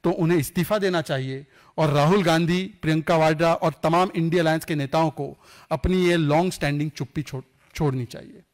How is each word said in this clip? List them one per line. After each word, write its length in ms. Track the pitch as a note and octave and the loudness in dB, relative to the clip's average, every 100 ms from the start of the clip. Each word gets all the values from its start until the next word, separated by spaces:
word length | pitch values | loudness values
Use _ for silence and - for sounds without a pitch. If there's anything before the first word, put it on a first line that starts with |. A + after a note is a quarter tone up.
तो 80 | E3+ | -2
उन्हें 260 | F3+ D#3+ F3 | 0 2 2
इस्तीफा 400 | C3 - D#3+ G#3+ | 0 -4 -2 0
देना 240 | F#3+ F3 | 0 -2
चाहिए 460 | - C3+ C3 C3+ C#3+ _ _ - | -2 -6 -6 -10 -14 _ _ -2
और 120 | D#3 | 0
राहुल 340 | D3 D3 G3+ | 4 4 4
गांधी, 420 | E3+ E3 E3+ F3+ F#3+ - | 2 2 2 -2 -4 -6
प्रियंका 360 | D#3 D#3+ D#3 E3 | -2 -2 2 2
वाड्रा 360 | D#3+ D#3 E3 | 2 2 0
और 200 | E3+ F3 - | 2 -2 -2
तमाम 260 | D#3+ E3+ F#3 F3 | 0 2 0 0
इंडिया 280 | E3 F3 | 0 2
अलायंस 220 | D#3+ D#3+ - | 2 0 -4
के 100 | D3+ | -6
नेताओं 340 | C#3 D#3+ D#3+ | -2 0 0
को 280 | - C#3 C3+ - - - | -2 -12 -12 -20 -20 -8
अपनी 360 | D#3+ - F#3 F3+ | -4 0 2 2
ये 80 | E3+ | 2
लॉन्ग 360 | D3 D3+ F#3 | 2 2 0
स्टैंडिंग 400 | - D3 C#3+ D3+ | -2 -4 -2 -4
चुप्पी 300 | - C3 - | -6 -8 -8
छोड़-, 540 | C#3+ C3 - _ _ - | -8 -12 -14 _ _ -2
छोड़नी 300 | D3+ C3 A#2+ | -2 -2 -6
चाहिए। 380 | D2 - - _ | -12 -18 -20 _